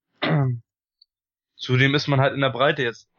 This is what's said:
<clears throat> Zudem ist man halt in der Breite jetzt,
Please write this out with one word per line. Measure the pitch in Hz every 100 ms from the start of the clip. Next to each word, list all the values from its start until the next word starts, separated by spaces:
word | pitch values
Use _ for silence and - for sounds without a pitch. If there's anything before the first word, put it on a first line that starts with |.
| _ _
<clears throat> | - 156 135 120 - _ _ _ _ _ _ _ _ -
Zudem | - 127 135 143
ist | 143
man | 139
halt | 135
in | 131
der | 139
Breite | 117 139 151
jetzt, | 123 110 _